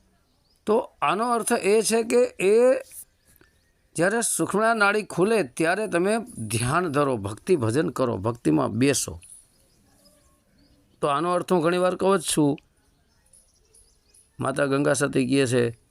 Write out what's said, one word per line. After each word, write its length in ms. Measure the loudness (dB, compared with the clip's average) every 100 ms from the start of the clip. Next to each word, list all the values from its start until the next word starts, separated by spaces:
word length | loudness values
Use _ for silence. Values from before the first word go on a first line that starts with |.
| _ _ _ _ _ _ -2
તો 260 | 0 -2 -4
આનો 300 | -2 0 0
અર્થ 200 | -2 0
એ 300 | 0 2 2
છે 220 | 2 0
કે 320 | 2 2 2 0
એ 420 | 2 4 4 2 -4 -18 -20 _ _ _ _ _ _ _ _ -2
જ્યારે 260 | 0 0
સુક્ષ્મણા 520 | -2 -2 -2 0 2
નાડી 300 | 2 2 0
ખુલે 400 | -2 0 2 2
ત્યારે 440 | -2 -2 -2 -2 -2
તમે 300 | -2 0 -2 -4 -10
ધ્યાન 500 | -6 -4 -2 -2 0
ધરો, 300 | 0 0 -2
ભક્તિ 380 | -6 -6 -2 0
ભજન 340 | 0 0 -2
કરો, 280 | -2 -2 -2
ભક્તિમાં 520 | -4 -4 0 0 0
બેસો. 520 | 0 0 0 -4 -10 -18 -20 _ _ _ _ _ _ _ _ _ _ _ _ _ _ _ _
તો 60 | -2
આનો 260 | -2 -2
અર્થ 200 | -2 0
હું 80 | 0
ઘણીવાર 340 | 2 2 0 0
કહું 240 | 0 0
જ 40 |
છું, 340 | 0 0 0 0 _ _ _ _ _ _ _ _ _ _ _ _ _ _ _ _ _ -8
માતા 260 | -6 -2 -2
ગંગા 280 | 0 0
સતી 340 | 0 0 0 0
કહે 200 | 2 2
છે 380 | 2 0 -4 _